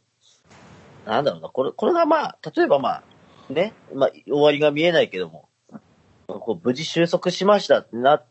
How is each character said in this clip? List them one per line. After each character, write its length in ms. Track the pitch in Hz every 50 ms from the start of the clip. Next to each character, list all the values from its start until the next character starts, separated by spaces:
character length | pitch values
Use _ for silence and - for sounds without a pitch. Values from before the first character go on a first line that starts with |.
| _ _ _ _ _ _ _ _ _ _ - - - - - - - - - - -
な 160 | - 110 123
ん 20 | 147
だ 80 | 131
ろ 60 | 87 -
う 40 |
な、 80 | - -
こ 140 | - 127 135
れ、 80 | 151
こ 140 | - - 214
れ 80 | 226 359
が 120 | 339 339
ま 240 | 302 320 302 285 -
あ、 80 | - _ - 160 -
例 80 | 320 349
え 40 | 269
ば 120 | 151 139
ま 100 | 127 107
あ、 140 | 92 - - _ _ _ _ _ _ - - -
ね、 240 | 135 156 190 220 - _ _ _ -
ま 140 | 139 135 -
あ、 20 | - - _
終 80 | - 131
わ 180 | 147 147 151
り 80 | 147 143
が 120 | 151 151
見 120 | 143 151 160
え 80 | 175
な 100 | 170 151
い 80 | 120 -
け 100 | - 92
ど 100 | 90 82
も、 180 | 80 78 - _ _ _ _ _ - - - _ _ _ _ _ _ _ _ -
こ 260 | - 98 - 117 107
う、 60 | 165 -
無 100 | 120 127
事 120 | 156 160
収 220 | - - 165 170 170
束 220 | - 175 - 180
し 140 | 175 - 190
ま 140 | 202 208 196
し 80 | 196 -
た 120 | 135 104
っ 100 | - _
て 60 | - 117
な 180 | 123 135 147
っ 100 | - - _